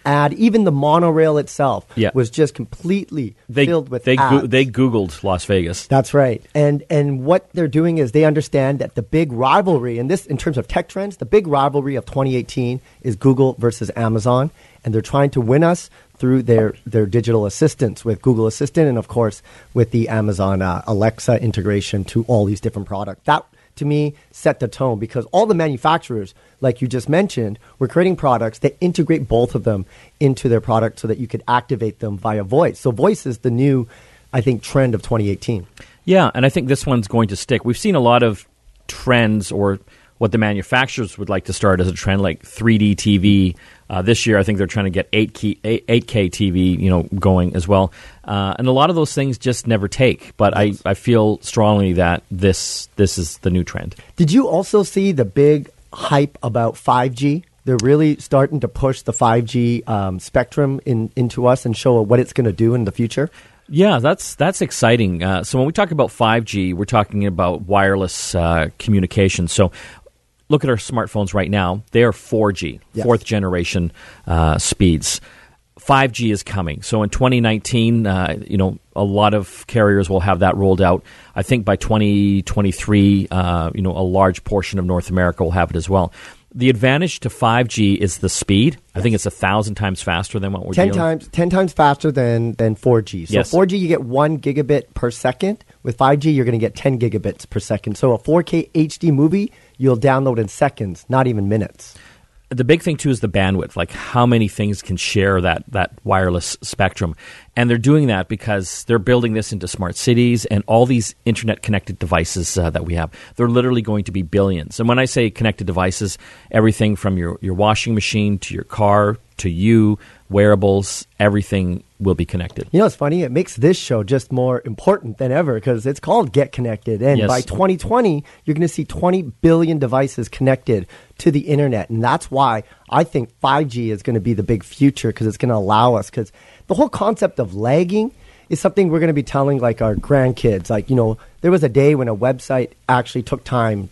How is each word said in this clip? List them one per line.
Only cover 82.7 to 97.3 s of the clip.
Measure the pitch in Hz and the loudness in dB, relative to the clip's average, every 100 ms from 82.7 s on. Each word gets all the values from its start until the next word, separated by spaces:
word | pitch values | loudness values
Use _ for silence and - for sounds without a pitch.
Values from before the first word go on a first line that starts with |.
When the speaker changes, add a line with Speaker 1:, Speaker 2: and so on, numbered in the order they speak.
| - - 104 98 101 - | -2 0 4 6 4 0
Speaker 2:
uh, | 90 87 85 82 104 | -2 -2 -2 -4 -4
you | |
know, | 92 | -4
a | 85 | -2
large | 92 95 95 90 | -2 2 2 0
portion | - 101 - 98 | -4 -4 -2 -4
of | |
North | 90 87 90 | -2 -4 -2
America | 90 90 - | 0 0 0
will | 82 | -2
have | 87 85 | 0 -2
it | 85 | -4
as | 76 | -2
well. | 95 85 - - - _ | 0 -2 -8 -20 -20 _
The | 127 127 | -2 0
advantage | 117 127 143 180 - | 2 0 0 -2 -6
to | - | -10
five | - 117 120 120 | -2 0 2 0
G | - 101 | 0 0
is | 92 98 - | 2 -2 -2
the | 92 | -4
speed. | - - 98 135 135 _ | -4 0 2 2 -2 _
I | 92 | -4
think | 117 | -2
Speaker 1:
Yes. | 107 | 0
Speaker 2:
it's | - | -4
a | - | -2
thousand | 95 107 107 101 | -2 0 -2 -4
times | 101 92 | -4 -4
faster | 98 85 98 104 | -4 -4 -4 -6
than | 98 | -6
what | 98 90 | -6 -4
we're | |
Speaker 1:
Ten | 92 196 | 0 0
Speaker 2:
dealing | 190 | 0
Speaker 1:
times, | 165 160 - | -2 -4 -6
ten | - 175 | -2 0
times | 190 190 | 0 0
faster | - 147 139 156 | 2 2 2 0
than, | 139 120 117 117 | 0 0 0 -2
than | - 110 | 0 -2
four | 107 127 117 | 0 2 2
G. | 98 92 | 0 -8
So | 85 | -2
Speaker 2:
Yes. | 101 - | -2 2
Speaker 1:
four | 170 190 | 2 2
G, | 196 | 0
you | 170 | 0
get | 160 | -2
one | 120 131 151 156 | 0 0 0 0
gigabit | 143 139 139 143 - | -2 -2 0 -2 -2
per | - 120 | -6 -6
second. | - 127 127 190 220 _ _ | -2 -4 -2 -4 -4 _ _
With | 127 113 | -10 2
five | 135 147 | 2 4
G, | 156 | 2
you're | 139 | 2
gonna | 120 117 | 2 0
get | 110 | -2
ten | - 139 127 | -2 -2 0
gigabits | 117 107 101 | -2 -2 -4